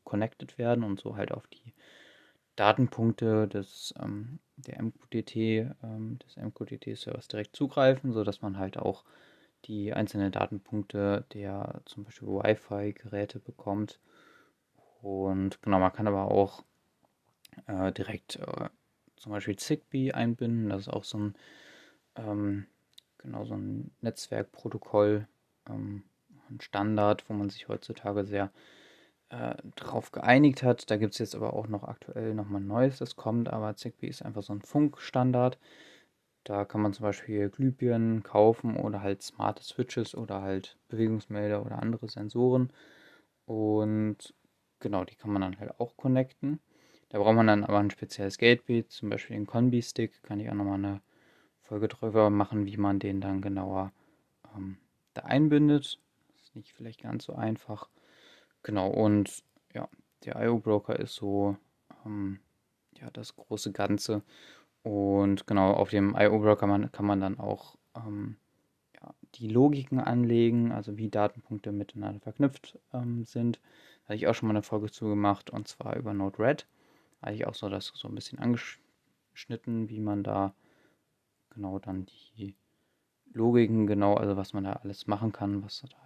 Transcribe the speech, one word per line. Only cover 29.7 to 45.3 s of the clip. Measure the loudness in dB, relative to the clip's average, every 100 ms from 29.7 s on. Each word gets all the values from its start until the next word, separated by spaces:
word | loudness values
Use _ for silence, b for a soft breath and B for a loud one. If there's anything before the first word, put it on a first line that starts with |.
drauf | -16 -6 -6 -6
geeinigt | 0 6 8 8 6
hat. | 2 2 0
Da | 0
gibt's | 0 -2
jetzt | -6
aber | -4 -4
auch | -4 -4
noch | -6
aktuell | -8 -12 -12 -8 -4
noch | -4 -4
mal | -6
ein | -2
neues, | 2 2 2
das | -8 -6
kommt, | -2 0 0
aber | -4 -6
Zigbee | -6 -12 -10 -12
ist | -10
einfach | -10 -10
so | -8
ein | -10
Funkstandard. | -2 2 2 0 -2 2 4 4 2 0 B B B B B _ _ _
Da | -6 -4 -2
kann | 0
man | 0
zum | 0
Beispiel | -4 -4 -4 -2 -2
Glühbirnen | 0 0 2 0 2 2 0
kaufen | 2 6 8 6 -2 -2
oder | -2 -2
halt | -4 -4
smarte | -8 -4 -4 -4
Switches | -8 -6 -4 -4 -6
oder | -8 -8 -6
halt | -4 -4 -6 _ _
Bewegungsmelder | 0 0 0 -4 -4 -2 -2
oder | -4 -4
andere | -4 -4 -8
Sensoren. | -10 -4 2 4 4 2 B B B B B B _ -8
Und | -2 2 2 2 0 0 -4 -14 _ _ _ _ _
genau, | -2 -2
die | -4 -8
kann | -4